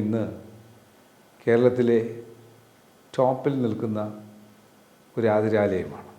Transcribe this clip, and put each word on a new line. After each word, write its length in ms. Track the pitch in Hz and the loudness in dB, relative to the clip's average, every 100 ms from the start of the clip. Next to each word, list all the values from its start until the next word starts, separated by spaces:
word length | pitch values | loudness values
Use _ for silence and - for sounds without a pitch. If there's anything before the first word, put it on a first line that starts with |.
ഇന്ന് 200 | 107 110 98 104 - - - - _ _ _ _ _ _ | -2 -2 -4 -8 -18 -20 -20 -20 _ _ _ _ _ _
കേരളത്തിലെ 560 | - 117 123 123 117 117 113 - - - - - _ _ _ _ _ | 0 4 4 4 2 2 0 -8 -16 -20 -20 -20 _ _ _ _ _
ടോപ്പിൽ 400 | - 131 127 147 135 | 0 0 0 -2 -2
നിൽക്കുന്ന 380 | 120 107 113 107 107 - - - - - _ _ _ _ _ - | -2 -2 -4 -4 -6 -10 -18 -20 -20 -20 _ _ _ _ _ -2
ഒരു 120 | 110 107 | 2 2
ആതിരാലയമാണ്. 760 | 110 107 101 92 82 - - | 2 2 2 0 -4 -10 -18